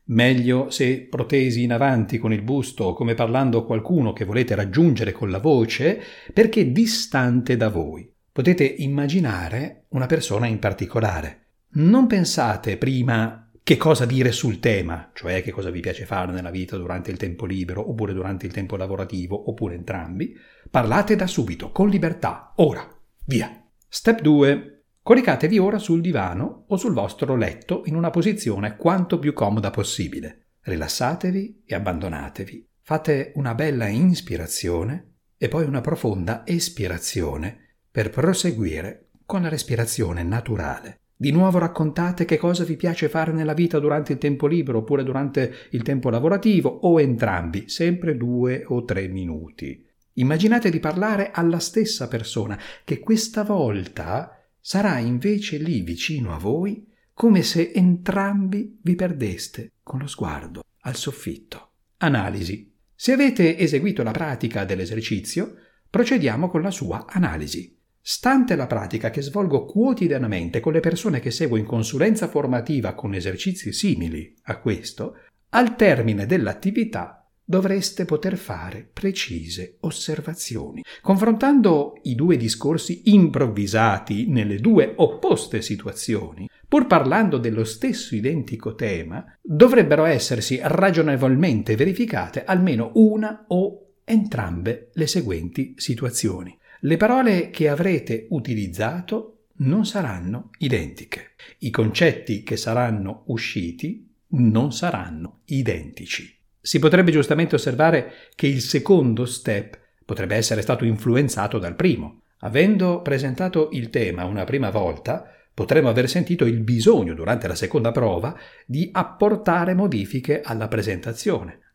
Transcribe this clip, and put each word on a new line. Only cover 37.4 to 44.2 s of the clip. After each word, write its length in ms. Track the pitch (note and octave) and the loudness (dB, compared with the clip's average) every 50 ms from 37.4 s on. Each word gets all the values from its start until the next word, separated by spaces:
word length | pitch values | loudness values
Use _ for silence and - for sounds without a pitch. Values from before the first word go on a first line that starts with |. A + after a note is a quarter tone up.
| D#2 G2 - - _ _ _ _ _ _ | -6 -8 -10 -12 _ _ _ _ _ _
per 180 | - A2+ A2 A2+ | -4 -4 -4 -2
proseguire 1000 | - C3 C#3 F3 F#3 F3+ - F3+ C3+ A2 G#2 E2+ D#2 D#2 E2+ G#2 - - _ _ _ _ _ | 0 0 2 2 2 0 0 -2 -2 -2 -2 -2 -4 -4 -6 -10 -12 -14 _ _ _ _ _
con 160 | - - F#3+ | -6 -4 -2
la 60 | F3 D#3+ | -2 -2
respirazione 760 | D#3 C#3 - - B2+ A2+ A#2 A2+ - - A2 E2 E2 E2+ | -4 -4 -4 -2 -2 -2 -2 -2 -2 -2 -2 -2 -2 -4
naturale. 760 | E2+ E2+ G#2+ A#2 A2+ - A2 F#2 D2+ C#2+ - - - - - _ _ _ _ | -2 -2 -2 -2 -2 -4 -4 -4 -4 -6 -6 -8 -12 -16 -20 _ _ _ _
Di 160 | - E3+ D3 | -4 0 2
nuovo 260 | C#3+ E3+ F#3 F#3+ F3+ F3+ | 4 4 4 4 4 2
raccontate 640 | E3+ E3+ F3 - D#3 D#3 D3 - E3+ F3+ F3+ - F3 | 2 0 0 -2 -2 -2 0 -2 -2 -2 -2 -2 0
che 120 | F3 E3 | 0 0
cosa 260 | D3+ - F3 F3 F3 | 2 2 0 0 0
vi 140 | E3+ - D#3+ | -2 -2 -2
piace 320 | - - F3 E3 - D#3+ D3 | -2 -2 -2 -2 -2 -2 -2
fare 240 | - E3 D#3 E3 | 0 0 0 0
nella 200 | D#3+ D#3+ D#3 D3+ | 0 -2 -2 0
vita 280 | D3+ D#3+ F3 E3+ E3 D3+ | 0 2 2 2 2 2
durante 320 | C#3+ D3+ D3 D#3 D3 - | 2 2 0 0 0 -2
il 60 | D3 | -2
tempo 280 | C3 | -2